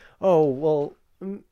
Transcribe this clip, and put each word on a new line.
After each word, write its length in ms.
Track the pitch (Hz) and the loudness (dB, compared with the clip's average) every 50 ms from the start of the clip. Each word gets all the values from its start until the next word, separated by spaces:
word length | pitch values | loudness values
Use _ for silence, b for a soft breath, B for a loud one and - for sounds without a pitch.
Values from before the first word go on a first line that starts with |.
| b b b b | b b b b
"Oh, 240 | 180 190 180 160 156 147 | 0 2 4 4 4 2
well, 480 | 127 131 156 156 156 147 143 147 - _ _ _ _ _ | 0 -2 -2 0 0 0 -2 -6 -10 _ _ _ _ _
m-, 240 | 185 196 202 202 - _ | -12 -12 -12 -12 -16 _